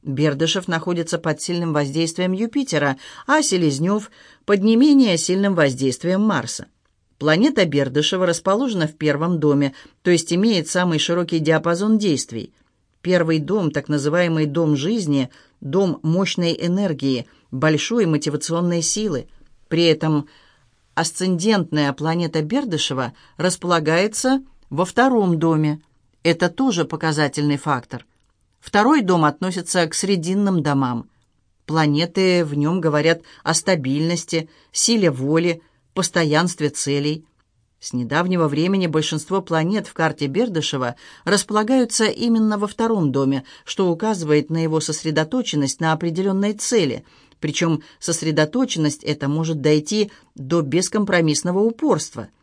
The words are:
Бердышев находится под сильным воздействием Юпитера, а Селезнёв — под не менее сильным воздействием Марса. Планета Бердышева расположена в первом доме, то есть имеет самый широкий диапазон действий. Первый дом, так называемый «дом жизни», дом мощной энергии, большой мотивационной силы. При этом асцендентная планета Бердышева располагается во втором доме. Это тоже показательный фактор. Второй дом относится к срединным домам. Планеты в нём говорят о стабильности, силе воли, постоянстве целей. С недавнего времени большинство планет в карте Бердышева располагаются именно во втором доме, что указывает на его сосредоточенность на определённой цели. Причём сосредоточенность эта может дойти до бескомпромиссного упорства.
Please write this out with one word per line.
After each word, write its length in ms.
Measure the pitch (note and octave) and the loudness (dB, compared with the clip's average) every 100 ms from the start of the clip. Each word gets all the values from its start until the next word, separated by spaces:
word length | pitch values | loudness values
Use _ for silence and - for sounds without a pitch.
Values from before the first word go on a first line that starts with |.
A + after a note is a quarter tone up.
Бердышев 640 | - C3+ D3+ C#3 D#3+ G3 F3+ | -8 0 0 2 0 -2 -2
находится 500 | E3 E3+ F3 E3 E3 | -4 -2 -4 -2 -4
под 240 | E3 D3+ | -2 -4
сильным 320 | - F3 E3+ | -4 -4 0
воздействием 580 | D3+ C#3+ D3 E3 E3 F3+ | 0 -2 -2 -2 -2 -2
Юпитера, 640 | F#3 A3+ C#4+ C4 D#3+ C#3+ C3+ - - - | 0 -2 -2 -2 0 0 -2 -8 -18 0
а 140 | D4+ | 0
Селезнёв — 680 | G3+ F#3 D#3+ C3+ E3+ G#3 G#3 _ - _ - | 2 2 0 0 0 -2 -4 _ -20 _ 0
под 180 | G#3 | 2
не 120 | G3+ A3+ | 4 6
менее 420 | D4 C#4 A#3+ E3 | 6 6 6 2
сильным 380 | - F#3 G3+ F3+ | 0 0 2 2
воздействием 640 | C#3+ B2 C3+ A#2+ E3+ F#3 | 2 2 -2 -2 -2 0
Марса. 460 | G#3+ E3 A2+ - - _ _ _ _ _ | 2 0 -4 -10 -14 _ _ _ _ _
Планета 480 | D3 D#3+ C4+ C4+ F3+ | 0 4 2 2 2
Бердышева 600 | C#3+ C3+ C3+ D3+ F#3 F3+ | 2 0 0 0 0 0
расположена 640 | E3+ - G3+ C4+ G3+ D#3 | 0 0 0 0 -2 -2
в 80 | - | -2
первом 440 | D3+ C#3+ E3+ E3+ | -2 0 0 2
доме, 340 | D3 C#3+ C#3 - - _ | 2 2 2 -4 -20 _
то 80 | - | 0
есть 220 | F3 E3 | 2 2
имеет 380 | F3 A3 G3+ D#3 | 0 2 0 0
самый 300 | F#3 F3+ D#3 | 0 0 0
широкий 400 | - E3+ E3+ E3 | 0 -2 0 -2
диапазон 580 | D3+ D#3+ D#3+ E3+ G#3 A3 | 2 2 2 0 2 2
действий. 560 | G3+ C#3 - A2+ - _ _ _ _ _ | 2 -2 -4 -10 -12 _ _ _ _ _
Первый 380 | F3 F3+ D#3+ D#3+ | 0 2 2 0
дом, 320 | C#3+ G#3 E3+ | 0 -2 0
так 180 | D3 C3+ | -4 -2
называемый 560 | D3+ C#3+ E3+ F3 D#3+ D3+ | -2 0 0 0 0 0
«дом 320 | C#3+ E3 C#3+ | 0 0 0
жизни», 520 | D3+ A#3 E3+ C#3+ C3 - _ _ | 0 -2 0 0 -2 -8 _ _
дом 400 | C#3 E3 G3 D3+ | -4 0 0 0
мощной 560 | D#3 E3+ F#3 - E3+ E3 | -2 0 0 -2 -2 -2
энергии, 680 | E3+ F3+ G3+ C#3+ C3+ B2+ A#2 _ _ | -2 -2 -2 -2 -2 -2 -6 _ _
большой 540 | C3 D#3 D3+ - A#3+ F#3+ | -2 0 0 0 0 2
мотивационной 760 | D3+ D3+ D3 - E3 F3 E3+ | 0 -2 -6 -4 -2 0 0
силы. 460 | E3 - G#3+ C#3 - - - _ _ | -2 -4 -4 -4 -8 -20 -20 _ _
При 160 | E3+ | 0
этом 460 | E3+ D#3 D#3+ D3+ D3 - _ _ _ _ _ - | 2 2 2 0 -2 -16 _ _ _ _ _ -4
асцендентная 960 | E3 - F#3 F3+ G3 G#3+ E3 D3+ C#3+ | -4 -2 -2 0 2 2 2 0 0
планета 500 | C3+ D3+ E3 E3+ D#3+ | -2 -2 -2 -2 -2
Бердышева 720 | D#3 B3+ C4+ D#3+ - C3 B2 - _ _ | -2 -2 -2 -4 -4 -4 -6 -8 _ _
располагается 1080 | F3+ F3+ F3 E3+ D#3 E3 G#3 G#3+ B3+ C4+ C4+ - _ | -2 -2 0 0 2 0 0 -2 0 -2 -4 -20 _
во 160 | C#3 F3+ | -4 -2
втором 540 | - C4 B3 F#3+ E3 | 2 4 4 2 2
доме. 420 | E3 D#3 D3+ D3+ _ _ _ _ | 2 2 0 -2 _ _ _ _
Это 260 | E3 E3 F3 | 0 2 0
тоже 360 | E3+ C4 F3+ D#3+ | 0 0 0 -2
показательный 720 | D#3 D#3+ D3+ D3 - D3 C#3+ | -2 -2 0 -2 0 0 0
фактор. 480 | D#3 C3 - B2+ - _ _ _ _ _ | -2 -4 -6 -14 -14 _ _ _ _ _
Второй 420 | - G#3 G#3+ G#3+ | -2 2 4 4
дом 240 | F#3 F3 D3+ | 4 4 4
относится 600 | C#3+ F#3 F3+ E3+ F#3 D#3+ | 0 -4 -6 -4 0 0
к 60 | |
срединным 680 | - F#3+ G3 D#3+ F#3+ G3+ F3+ | -2 -2 -2 0 0 2 2
домам. 480 | D3 C#3 C3 A#2+ - _ _ _ _ _ - | 0 0 0 -4 -8 _ _ _ _ _ -4
Планеты 760 | D#3+ D3+ D3 E3+ F#3+ F#3+ F3+ | 0 2 2 0 0 2 2
в 120 | D#3+ C#3+ | 0 0
нём 260 | D3 F#3 | 0 0
говорят 400 | D#3+ D3 D3+ E3 - - | 0 2 2 0 -4 -12
о 100 | - | -4
стабильности, 960 | D#3+ - F3+ C3 C#3+ D#3+ E3+ - E3 D#3+ _ _ | -2 0 -2 0 -2 -2 -4 -4 -6 -6 _ _
силе 400 | - - A3+ F3+ | -4 0 4 2
воли, 500 | C3 C3+ D#3+ E3+ E3 _ _ _ | 2 0 2 2 -2 _ _ _
постоянстве 760 | - F3+ F3+ D#3 D3+ F3 - D3 | -6 -2 0 2 2 0 -2 -4
целей. 560 | C#3+ - C#3+ D3 D#3 - _ _ _ _ _ | -4 -4 -2 -2 -4 -10 _ _ _ _ _
С 140 | - | -8
недавнего 560 | B2+ A#2+ C#3+ F3+ F3+ D#3 | -6 -2 -2 0 0 0
времени 380 | D3+ F3 G3 F3+ | 0 0 0 0
большинство 540 | D#3 D3+ D#3 - F#3+ | 0 -2 -4 -4 -4
планет 460 | F#3 E3 D#3+ G#3+ - | -2 -2 0 -2 -4
в 60 | |
карте 340 | - D#3+ D3+ C#3+ | -2 -2 -2 -4
Бердышева 680 | C#3+ A#3+ E3+ C#3+ C#3 B2 B2 - - | -2 -2 -2 -4 -4 -4 -6 -18 -12
располагаются 840 | - G3 - G#3+ G#3+ C4 A#3+ - A3 | -2 0 0 -2 2 2 2 0 -2
именно 520 | - A#3 A3+ A3 G#3 | 0 0 2 2 0
во 100 | G3+ | -4
втором 440 | - A3+ A3 D3+ | -2 -2 2 0
доме, 340 | C3+ C3+ C3+ C3 - | 0 0 0 -4 -20
что 260 | - - F#3 | -12 -2 0
указывает 600 | E3 G#3+ G3+ D#3 D3+ D3 | 0 -2 -2 2 2 2
на 120 | D#3+ | -2
его 200 | D#3+ D#3 | 0 -2
сосредоточенность 960 | D#3 D#3 D#3+ D#3 D#3 B3+ A#3 D3+ C#3 - | -2 -6 -2 -2 0 -2 -2 -2 -2 -2
на 140 | E3 | -2
определённой 600 | D#3+ E3+ D#3+ G3 F#3+ G3+ | 0 -2 -2 -2 0 -2
цели. 520 | G#3 - A#3+ D#3 A2+ - _ _ _ | -4 -2 0 0 -4 -12 _ _ _
Причём 420 | D#3 D3 E3+ D3+ - - | -6 -2 0 -2 -4 -12
сосредоточенность 1040 | - E3 D#3+ D#3 D3+ A#3+ B3+ F3 D3+ D3 | -6 -4 -2 0 0 0 -2 0 -2 -2
эта 260 | - D3+ C#3 | -6 -4 -2
может 320 | D3+ D#3+ D#3 | -2 -2 -2
дойти 500 | D3+ D3+ D3+ G#3+ G#3 - _ - | 2 2 2 -2 -2 -4 _ -16
до 260 | C3 E3+ | -2 -2
бескомпромиссного 1000 | D3 D#3 F#3 G#3+ G3+ F3+ D#3+ D3 F3 F#3 | 0 -2 0 -2 0 2 2 0 -2 0
упорства. 680 | A3 A3+ D#4 F3 - - G#2 _ | 0 0 0 0 -2 -12 -14 _